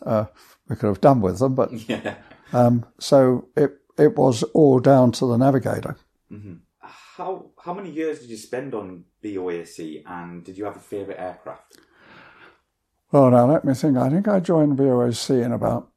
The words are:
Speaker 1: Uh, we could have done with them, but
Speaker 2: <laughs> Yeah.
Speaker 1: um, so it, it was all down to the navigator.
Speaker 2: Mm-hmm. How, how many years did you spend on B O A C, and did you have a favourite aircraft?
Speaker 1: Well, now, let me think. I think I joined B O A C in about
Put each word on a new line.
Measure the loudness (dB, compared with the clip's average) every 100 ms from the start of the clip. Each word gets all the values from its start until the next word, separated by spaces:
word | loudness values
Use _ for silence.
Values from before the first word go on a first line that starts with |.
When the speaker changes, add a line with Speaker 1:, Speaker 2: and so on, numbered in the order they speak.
| -4
Speaker 1:
Uh, | -2 -2 _ _ _ -12
we | -4
could | -4
have | 2
done | 2 4
with | 0 0
them, | -2 0
but | -4
Speaker 2:
<laughs> | -6 -8
Yeah. | -8 -8 -12 -20 -20 -4
Speaker 1:
um, | 2 2 2 -4 _
so | 2 4 4 2 -4 -2
it, | -2 -2 _ 2
it | 2 4
was | 0 0 -2
all | 4 4 4
down | 4 4 4
to | 2 -2
the | 2
navigator. | 2 0 -2 -6 -8 -14 _ _ _
Speaker 2:
Mm-hmm. | -20 -20 -20 _ _
How, | -20 -20 -20 -12 -10 -10 -12 _ -12
how |
many | -10 -10
years | -6 -6 -6
did | -12
you | -16
spend | -10 -10 -8 -10
on | -10 -16 -20 _
B | -10 -6
O | -6
A | -8 -10
C, | -14 -14 -14 -16
and | -16 -14 -16
did | -16 -12
you | -12
have | -12
a |
favourite | -12 -12 -10 -12
aircraft? | -12 -14 -18 -20 _ _ _ _ _ -20 -20 _ -20 _ _ _ _ _ 0
Speaker 1:
Well, | 4 6
now, | 6 4
let | 2 0
me |
think. | -2 0 0
I | 0
think | 0 0
I | -2
joined | 0 2 2 2
B |
O | 2 2
A | 0
C | -2 -2 0
in | 0
about | -2 -2 -4 -8